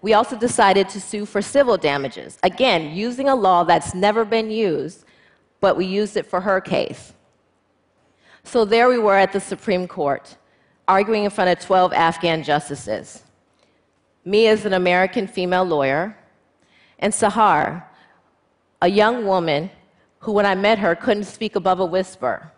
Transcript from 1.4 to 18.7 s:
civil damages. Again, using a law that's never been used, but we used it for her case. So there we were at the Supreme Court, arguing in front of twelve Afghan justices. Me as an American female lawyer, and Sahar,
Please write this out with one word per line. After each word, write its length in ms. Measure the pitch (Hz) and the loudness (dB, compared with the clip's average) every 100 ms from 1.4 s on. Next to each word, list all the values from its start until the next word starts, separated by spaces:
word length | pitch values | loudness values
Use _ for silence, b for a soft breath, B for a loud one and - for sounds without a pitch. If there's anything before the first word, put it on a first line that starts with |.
civil 360 | 202 277 262 190 | -2 0 2 0
damages. 600 | 151 143 135 - 64 - | 0 -2 -6 -10 -18 -4
Again, 520 | 190 185 254 175 156 | -4 0 2 2 -2
using 340 | 165 226 247 277 | -6 -8 -2 0
a 60 | |
law 300 | 269 190 175 | 2 4 4
that's 300 | 170 170 - | 4 2 0
never 300 | 185 202 214 | -2 0 0
been 260 | 214 226 220 | 0 -2 -2
used, 540 | 220 208 147 139 - b b b b b _ | -2 -2 -2 -6 -12 b b b b b _
but 160 | 196 - | 0 0
we 100 | 185 | -2
used 300 | 196 208 202 | -2 -2 -4
it 100 | - | -4
for 140 | 175 | -4
her 200 | 196 190 | 0 -2
case. 520 | 185 - - - - _ _ _ _ _ _ _ _ _ _ b b b | 0 -4 -4 -8 -20 _ _ _ _ _ _ _ _ _ _ b b b
So 200 | - 254 | -4 -2
there 240 | 208 226 247 | 2 4 4
we 100 | 247 | 4
were 180 | 214 196 | 4 4
at 160 | 190 | 2
the 80 | 196 | 0
Supreme 480 | - - - 180 180 | -6 -10 -4 -4 -4
Court, 480 | - 143 139 - - _ _ _ _ - | -4 -4 -4 -8 -20 _ _ _ _ 0
arguing 380 | 190 208 220 | 2 2 0
in 60 | 202 | -2
front 200 | 208 180 | 0 0
of 80 | 175 | 0
twelve 340 | - 185 180 | 2 2 2
Afghan 520 | - 165 160 175 160 | 2 0 0 -2 -2
justices. 800 | 147 147 - 143 - 107 - - _ _ _ _ _ _ _ _ _ _ | 0 -2 -2 -12 -8 -10 -10 -20 _ _ _ _ _ _ _ _ _ _
Me 220 | - 208 226 | -2 2 4
as 180 | 214 | 2
an 100 | 208 | 0
American 520 | 185 180 180 190 240 190 | 0 2 2 2 -2 -6
female 380 | - 180 180 | -4 -2 0
lawyer, 520 | 185 156 135 139 190 214 _ _ _ _ b b b b | 0 0 0 0 -4 -10 _ _ _ _ b b b b
and 140 | 208 | -4
Sahar, 720 | - 214 226 214 151 - 170 - b b b b _ _ _ _ | 0 -2 2 2 2 0 -6 -16 b b b b _ _ _ _